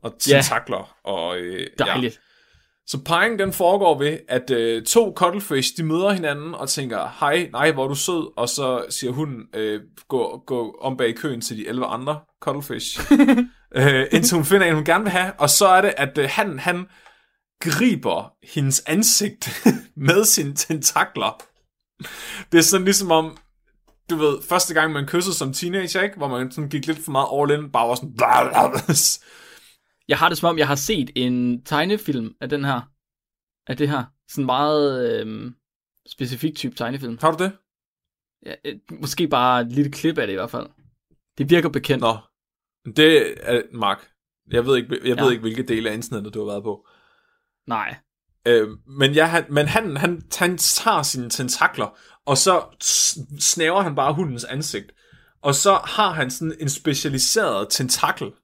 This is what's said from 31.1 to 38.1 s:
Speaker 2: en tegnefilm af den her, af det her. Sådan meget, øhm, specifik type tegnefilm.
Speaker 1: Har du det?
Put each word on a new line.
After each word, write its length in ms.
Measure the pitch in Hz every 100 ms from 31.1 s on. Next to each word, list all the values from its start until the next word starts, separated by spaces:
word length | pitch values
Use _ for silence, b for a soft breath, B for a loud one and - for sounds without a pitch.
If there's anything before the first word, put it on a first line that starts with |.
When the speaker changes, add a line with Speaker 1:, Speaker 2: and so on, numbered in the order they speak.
| -
Speaker 2:
en 480 | 123 123 123 120 -
tegnefilm 680 | 151 156 208 208 135 110 -
af 80 | 127
den 160 | 147 139
her, 160 | 127 120 _ _ _ _ _ _ _ _
af 100 | 127
det 120 | 147
her. 140 | 147 120 _ _
Sådan 160 | - 131
meget, 720 | 127 147 151 143 131 120 113
øhm, 320 | 107 110 107 123 _ _ _ _ _
specifik 440 | - 127 123 156 156
type 200 | 131 -
tegnefilm. 420 | 117 135 131 117
Speaker 1:
Har 100 | 156
du 120 | 160
det? 80 | 185 196 _ _ _ _ _